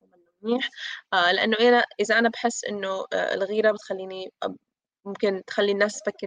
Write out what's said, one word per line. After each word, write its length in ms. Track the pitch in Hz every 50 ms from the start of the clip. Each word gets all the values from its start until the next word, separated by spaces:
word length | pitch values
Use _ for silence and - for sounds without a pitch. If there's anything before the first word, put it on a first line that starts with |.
| 190
ومنه 200 | 190 185 _ _ _ _ _ 202
منيح. 280 | 220 240 254 262 - - - - - - - - _ -
آه، 200 | 190 175 175 190
لأنه 240 | 190 202 220 220
إذا، 280 | 214 233 247 240 240 233 - - -
إذا 180 | 208 208 214 226
أنا 100 | 233 226
بحس 360 | 233 - - 240 - - -
إنه، 420 | - 208 202 196 190 190 190 - - -
آه، 220 | 185 175 - -
الغيرة 360 | 185 196 190 214 214 214 214 208
بتخليني، 600 | 208 - - 202 190 190 190 190 190 185 - - _ -
آه، 120 | 196 185 - _ _ _ _ _ _ _ _ _
ممكن 380 | 202 - - - 202 196 190 -
تخلي 260 | - - - 202 202 202
الناس 280 | 196 202 214 - -
تفكر 260 | - 208 - - -